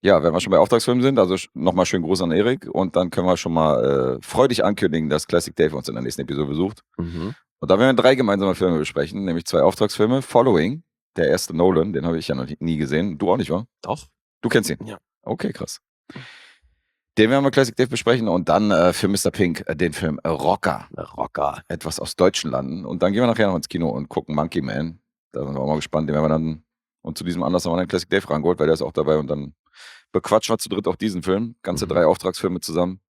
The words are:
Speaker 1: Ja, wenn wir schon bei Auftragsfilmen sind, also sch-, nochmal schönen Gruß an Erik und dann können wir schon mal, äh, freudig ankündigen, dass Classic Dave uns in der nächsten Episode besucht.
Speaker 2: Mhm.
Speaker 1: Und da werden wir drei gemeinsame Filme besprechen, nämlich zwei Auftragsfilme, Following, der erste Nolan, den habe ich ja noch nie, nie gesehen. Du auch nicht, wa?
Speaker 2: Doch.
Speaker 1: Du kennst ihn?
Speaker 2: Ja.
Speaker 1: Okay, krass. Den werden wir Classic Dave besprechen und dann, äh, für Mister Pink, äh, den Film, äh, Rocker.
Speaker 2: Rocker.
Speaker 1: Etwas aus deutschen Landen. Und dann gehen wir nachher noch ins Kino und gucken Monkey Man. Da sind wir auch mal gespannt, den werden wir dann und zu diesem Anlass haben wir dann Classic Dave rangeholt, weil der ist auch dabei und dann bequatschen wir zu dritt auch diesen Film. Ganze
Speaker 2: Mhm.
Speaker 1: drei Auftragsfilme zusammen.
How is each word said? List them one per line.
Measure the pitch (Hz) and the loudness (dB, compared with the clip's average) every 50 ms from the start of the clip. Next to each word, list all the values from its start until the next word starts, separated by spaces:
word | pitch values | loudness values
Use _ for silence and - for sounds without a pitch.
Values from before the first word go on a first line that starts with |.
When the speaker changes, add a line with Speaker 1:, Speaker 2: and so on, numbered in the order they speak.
| - | 6
Speaker 1:
Ja, | 95 98 82 | 6 4 6
wenn | 73 85 78 | 4 2 0
wir | 90 | 0
schon | - 101 | 0 4
bei | 95 82 | 6 6
Auftragsfilmen | 80 101 - 117 - - 123 123 | 6 6 4 2 2 2 2 2
sind, | 123 135 139 120 | 2 2 4 4
also | 98 90 92 | 4 4 2
sch-, | 92 - - _ | -2 -4 -8 _
nochmal | - 73 92 85 92 92 | -2 0 0 2 2 2
schönen | - - 92 80 | 2 0 -2 0
Gruß | 80 95 90 92 | 0 0 0 0
an | 85 | 0
Erik | 80 90 104 117 131 - - - | 2 2 2 2 0 -2 -6 -6
und | - - 92 87 - 85 | -4 -2 -2 0 0 0
dann | 90 85 | -2 0
können | - - 90 | -2 -2 2
wir | 92 90 85 | 2 0 0
schon | - 87 82 | 0 -2 0
mal, | 82 80 78 73 60 58 67 71 67 64 65 64 62 | 2 2 4 2 2 2 2 2 2 0 0 -2 -6
äh, | |
freudig | - - - 117 127 139 120 110 - | -8 -6 0 2 2 2 2 0 0
ankündigen, | 95 107 - - 90 76 82 78 76 | 0 0 0 0 0 0 0 -2 0
dass | 71 78 - _ | -2 -2 -2 _
Classic | - 87 - - - | 0 0 0 0 0
Dave | - 78 78 76 69 | 0 2 2 2 -2
uns | 62 - | -8 -8
in | 60 | -8
der | 58 64 | -8 -8
nächsten | 60 62 - 69 | -8 -8 -8 -8
Episode | - 69 71 76 69 | -6 -4 -4 -4 -4
besucht. | 71 78 87 98 107 - _ _ _ - | -2 -2 -2 -4 -4 -10 _ _ _ -10
Speaker 2:
Mhm. | 87 85 85 85 80 98 - _ _ _ _ _ | -10 -8 -8 -8 -8 -8 -10 _ _ _ _ _
Speaker 1:
Und | - - | 0 2
da | 92 98 | 4 4
werden | 120 131 131 | 6 4 4
wir | 113 113 | 6 6
drei | 127 135 | 4 4
gemeinsame | 127 131 107 101 101 98 98 92 | 4 2 2 2 2 2 0 0
Filme | - 98 92 85 78 | 2 2 2 2 0
besprechen, | 76 - - - 71 78 98 101 98 | -2 -2 -2 -4 -4 -4 -4 -6 -4
nämlich | 92 82 82 80 | -4 -4 -4 -6
zwei | - - 85 | -2 2 4
Auftragsfilme, | 67 90 95 - 110 104 - - 104 110 127 135 | 4 4 4 2 -2 -2 0 0 0 2 2 0
Following, | 131 - - 120 120 131 107 82 76 95 135 160 - _ _ _ _ _ _ | -2 2 2 4 4 4 4 2 2 0 -4 -8 -12 _ _ _ _ _ _
der | - 85 69 | 0 2 2
erste | 76 90 - - 85 | 2 0 0 -4 0
Nolan, | 78 87 95 92 78 82 104 - | 2 4 4 4 4 2 0 -2
den | 69 69 | -4 -2
habe | 85 85 80 | -2 -4 -4
ich | 80 - | -4 -4
ja | 73 | -4
noch | 65 64 | -4 -4
nie, | 71 76 - | -8 -8 -6
nie | - 82 82 | -4 -2 -2
gesehen. | 73 76 65 71 76 90 104 82 73 | -2 -2 0 0 0 0 -2 -4 -4
Du | 92 85 | 0 0
auch | 92 127 | 0 0
nicht, | 101 - | 0 -2
wa? | 80 90 113 - _ _ | -2 -4 -4 -8 _ _
Speaker 2:
Doch. | - - 104 151 - _ _ _ _ _ _ _ | -8 -8 -8 -8 -8 _ _ _ _ _ _ _
Speaker 1:
Du | - 120 | -6 2
kennst | - 123 101 - | 2 2 2 2
ihn? | 73 - - | -8 -8 -10
Speaker 2:
Ja. | 110 104 - _ _ _ _ | -14 -14 -16 _ _ _ _
Speaker 1:
Okay, | _ - 113 - - - - | _ -10 -8 -6 -6 -8 -8
krass. | - - - - - _ _ _ _ _ _ - - - - - - - - _ _ _ _ _ _ _ _ _ _ _ _ _ - | -8 -12 -12 -12 -16 _ _ _ _ _ _ -20 -18 -18 -18 -20 -20 -20 -20 _ _ _ _ _ _ _ _ _ _ _ _ _ 4
Den | 107 113 | 4 6
werden | 127 139 139 | 6 4 2
wir | 139 | 4
Classic | 131 - 135 117 110 - | 4 4 2 2 2 0
Dave | 127 123 | 0 0
besprechen | 135 113 - 117 120 127 113 107 | 0 -2 2 2 2 2 2 0
und | 82 90 82 76 | 0 0 2 2
dann, | 78 95 107 104 | 2 2 4 4
äh, | 98 78 85 90 | 4 4 4 4
für | 87 - - 95 | 4 2 0 0
Mister | 101 98 - 95 | 0 0 0 -2
Pink, | - - 101 90 82 - - - | 0 2 0 0 0 -4 -6 -8
äh, | 80 | -4
den | 76 90 85 76 | -2 -2 -2 -2
Film, | - - 80 76 67 | -2 -4 -4 -4 -4
äh, | _ 82 | _ -4
Rocker. | 82 69 64 78 90 95 - - 71 - - - - - - - - | -4 -2 0 0 0 2 0 -4 -4 -4 -8 -14 -14 -14 -14 -12 -8
Speaker 2:
Rocker. | - 64 - _ - 71 73 73 - - _ | -8 -8 -8 _ -4 -4 -4 -4 -6 -10 _
Speaker 1:
Etwas | 85 80 - 80 78 - | -10 -8 -8 -8 -8 -8
aus | - - - - | -8 -10 0 2
deutschen | 90 92 - - - 80 | 2 2 2 0 -6 -4
Landen. | 64 65 67 67 71 90 90 | -4 -4 -4 -6 -8 -10 -8
Und | - - 90 90 | -10 -4 -2 0
dann | 92 98 | 0 2
gehen | 107 127 | 2 2
wir | 120 | 2
nachher | 113 101 110 101 | 2 2 2 0
noch | 92 | 0
ins | 85 73 - | -2 -4 -6
Kino | - 90 85 78 | -6 -4 -2 -2
und | 55 64 71 - | -2 -4 -8 -4
gucken | - - - - 76 | -6 -6 -6 -4 -2
Monkey | 73 76 85 - 87 | -2 -2 -2 -2 -4
Man. | 69 65 52 64 76 82 82 - _ _ _ _ _ _ | -4 -4 -4 -4 -4 -6 -8 -14 _ _ _ _ _ _
Da | - - 69 | -10 -8 -8
sind | 69 69 | -6 -6
wir | 67 | -4
auch | 65 71 | -2 -2
mal | 78 78 | -2 -2
gespannt, | 73 - - 78 78 73 | -4 -4 -4 -4 -2 0
den | 76 | 0
werden | 76 78 | 0 2
wir | 78 | 2
dann | 78 80 80 80 78 78 _ _ _ _ _ _ _ _ _ | 2 0 -2 -4 -6 -8 _ _ _ _ _ _ _ _ _
und | 82 78 - | -12 -12 -8
zu | 85 | -6
diesem | 87 87 85 90 | -6 -4 -4 -4
Anlass | 69 90 90 - | -2 -2 -2 -2
haben | 90 82 | 0 -2
wir | 87 | -2
dann | 90 80 | -4 -2
Classic | - 92 85 _ | -4 -4 -4 _
Dave | - 98 - - | -2 -2 -2 -2
rangeholt, | 73 76 73 85 90 - | -4 -2 0 0 0 2
weil | 76 76 | 2 2
der | 80 | 2
ist | 78 | 0
auch | - 73 82 | -2 -6 -4
dabei | - 78 71 78 78 | -4 0 0 0 0
und | 76 65 | 0 -2
dann | 73 71 71 71 73 _ _ _ _ _ - - - - _ _ _ | -6 -6 -6 -12 -14 _ _ _ _ _ -20 -20 -20 -20 _ _ _
bequatschen | 95 - - 104 110 - - 113 | -4 0 2 2 2 2 0 -4
wir | 110 | -4
zu | - 110 | -4 -6
dritt | 104 95 101 92 | -6 -4 -2 -4
auch | 90 | -4
diesen | - - 110 98 90 | -2 -4 -4 -4 -4
Film. | 82 95 92 101 117 117 117 _ _ | -2 0 0 0 0 -4 -8 _ _
Ganze | 95 85 76 113 | -6 -4 -4 -4
Speaker 2:
Mhm. | 85 | -2
Speaker 1:
drei | 69 80 85 | 2 4 4
Auftragsfilme | 78 90 - - 92 87 - - 95 90 85 | 4 4 2 0 -6 -6 -2 -4 -4 -4 -4
zusammen. | - - 82 82 87 90 92 95 _ _ | -6 -4 -2 -2 -2 -2 -4 -10 _ _